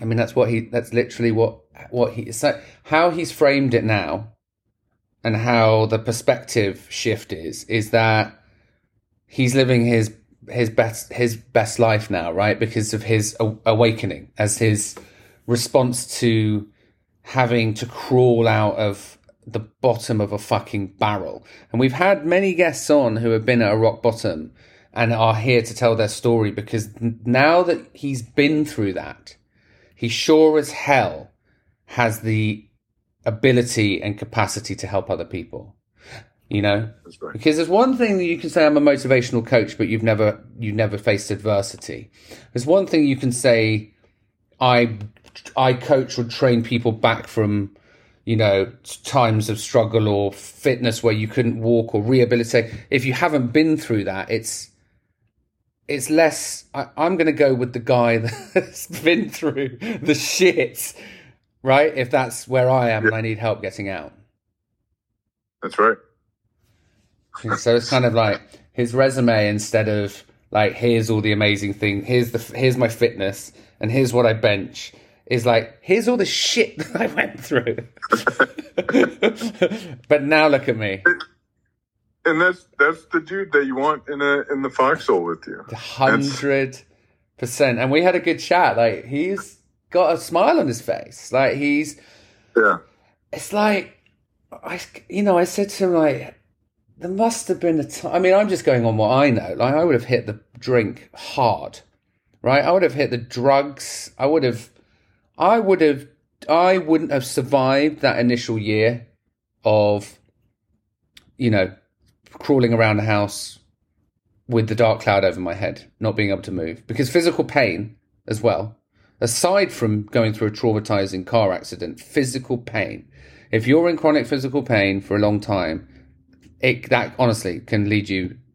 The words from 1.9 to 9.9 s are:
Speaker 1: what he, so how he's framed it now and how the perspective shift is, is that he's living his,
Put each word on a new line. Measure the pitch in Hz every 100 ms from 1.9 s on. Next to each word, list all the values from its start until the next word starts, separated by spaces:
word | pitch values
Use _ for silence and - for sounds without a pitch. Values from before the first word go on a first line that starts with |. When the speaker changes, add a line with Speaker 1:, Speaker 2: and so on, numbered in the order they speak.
Speaker 1:
what | 123 113
he, | 117 117
so | 113 147 - - _
how | - 156 175
he's | 170 165
framed | - 143 139 135
it | 113
now | 110 104 80 92 110 _ _ _ _ _ _ _ _ _
and | 117 107
how | 120 117 110 110 110
the | 110
perspective | 113 113 - 123 - 120 98 - -
shift | - 113 110 -
is, | 85 82 -
is | - 110 107
that | 113 110 110 101 - _ _ _ _ _ _ _ _ _
he's | - 127
living | 135 127 123
his, | 117